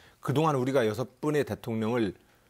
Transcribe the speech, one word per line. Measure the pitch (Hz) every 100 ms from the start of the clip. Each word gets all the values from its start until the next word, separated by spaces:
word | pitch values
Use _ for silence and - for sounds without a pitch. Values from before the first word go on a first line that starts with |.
| - _
그동안 | - 135 160 139
우리가 | 123 135 110
여섯 | 104 127 -
분의 | 151 151
대통령을, | 131 101 - 113 110 123 104 - _ _